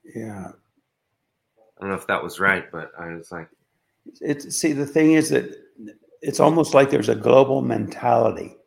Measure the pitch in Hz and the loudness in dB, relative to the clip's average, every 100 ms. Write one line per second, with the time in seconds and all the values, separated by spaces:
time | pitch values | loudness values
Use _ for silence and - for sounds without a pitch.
0 | 104 117 110 101 90 - _ _ _ _ | -16 -14 -12 -12 -16 -20 _ _ _ _
1 | _ _ _ _ _ _ _ _ 98 92 | _ _ _ _ _ _ _ _ -8 -8
2 | - 98 87 - 98 92 - 82 78 - | -4 -4 -4 -2 0 0 -4 -14 -14 -14
3 | 85 85 82 87 82 _ _ _ _ _ | -14 -14 -14 -16 -16 _ _ _ _ _
4 | - _ - 143 170 - 165 139 143 160 | -20 _ -8 -8 -8 -4 -2 -2 -2 2
5 | 156 160 - 139 123 - _ _ 107 - | 4 4 2 -2 -2 -14 _ _ -20 -20
6 | _ _ 151 - 143 165 151 139 139 135 | _ _ -8 2 4 4 4 4 4 2
7 | 113 110 117 127 135 135 123 110 107 - | 0 0 4 6 6 0 -2 -4 -4 -4
8 | 123 117 113 - 82 - | 0 2 2 -2 -12 -18